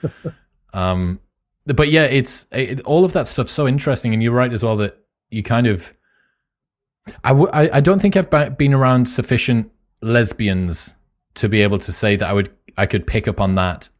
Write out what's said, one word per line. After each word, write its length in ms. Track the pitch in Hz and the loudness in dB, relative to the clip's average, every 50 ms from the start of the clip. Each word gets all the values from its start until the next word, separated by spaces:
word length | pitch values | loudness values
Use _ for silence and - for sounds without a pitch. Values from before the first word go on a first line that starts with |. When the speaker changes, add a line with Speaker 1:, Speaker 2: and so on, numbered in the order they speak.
Speaker 1:
<laughs> 720 | - 156 - _ - 156 - _ _ _ _ _ _ _ - | -10 -10 -10 _ -14 -14 -14 _ _ _ _ _ _ _ -6
Speaker 2:
Um, 460 | 98 90 92 92 92 90 87 92 - _ _ _ _ _ _ _ _ _ | -4 -2 -2 -2 -2 -2 -4 -4 -8 _ _ _ _ _ _ _ _ _
but 240 | 147 135 151 151 147 | -4 0 0 2 2
yeah, 140 | 156 160 151 | 2 2 2
it's, 420 | 131 135 139 127 - - - - _ | 2 2 0 0 -2 -6 -12 -12 _
it, 300 | - 123 135 - 127 139 | -6 -6 -6 -6 -6 -8
all 240 | - - 151 170 190 | -4 0 2 2 2
of 80 | 175 | 2
that 140 | - 175 120 | 0 -2 -4
stuff's 260 | - - - 120 - | -4 -4 -4 -4 -4
so 160 | - - 147 131 | -2 -2 0 0
interesting. 460 | 127 143 - 147 131 - - 120 110 | 0 0 -2 -2 -2 -2 -2 -2 0
And 80 | 110 | 0
you're 100 | 113 117 | 0 0
right 200 | 120 123 127 123 | 2 0 0 0
as 120 | 120 104 117 | -2 -2 -2
well 120 | 113 110 104 | 0 0 0
that 180 | 104 98 - _ _ _ _ _ _ _ | -2 -4 -6 _ _ _ _ _ _ _
you 120 | 113 113 | -10 -8
kind 240 | 101 - 117 117 123 | -4 -2 0 2 2
of, 280 | 117 101 87 - - - _ _ _ _ _ _ _ _ _ _ _ _ _ _ _ _ _ _ _ _ _ _ - - - - | 2 0 -2 -4 -12 -18 _ _ _ _ _ _ _ _ _ _ _ _ _ _ _ _ _ _ _ _ _ _ -20 -16 -4 0
I, 40 | 123 | 2
w-, 220 | 135 139 175 - | 4 4 4 2
I, 240 | - 151 143 120 - | 2 2 2 2 4
I 40 | 139 | 4
don't 200 | 139 165 196 196 | 4 4 4 4
think 160 | 196 202 - | 2 2 2
I've 140 | 196 180 - | 2 2 2
ba-, 200 | - 147 147 - | 2 0 0 0
been 220 | 135 - 143 139 | -2 0 2 2
around 340 | 139 135 135 127 127 127 123 123 | 4 4 4 4 4 2 2 0
sufficient 640 | - - 120 - 127 113 - - 120 113 107 - _ _ _ _ _ _ | -2 -4 -2 0 0 0 0 0 0 0 -2 -4 _ _ _ _ _ _
lesbians 960 | - 113 117 120 117 98 - - 110 101 95 92 92 87 82 - - - - _ _ _ _ _ _ _ - | -2 0 2 2 2 0 -2 -4 -2 -2 0 -2 -2 -4 -4 -6 -10 -12 -16 _ _ _ _ _ _ _ -8
to 140 | - - 101 | -4 -2 0
be 120 | 107 107 | 2 2
able 160 | 104 101 104 95 | 2 2 0 -2
to 140 | - - | -4 -6
say 240 | 90 - - 107 101 | -6 -2 0 0 0
that 120 | 95 98 82 | 0 0 -2
I 40 | |
would, 180 | 98 101 95 - - _ _ _ _ - | 0 -2 -2 -2 -6 _ _ _ _ -2
I 80 | 101 | -2
could 200 | - - 95 - | 0 -2 -2 -2
pick 220 | - - 110 - 110 | -2 -4 -2 -2 -2
up 100 | 92 - | -2 -2
on 140 | 101 95 95 | 0 0 0
that. 340 | 92 92 90 87 - - - _ | 0 0 -2 -4 -8 -12 -20 _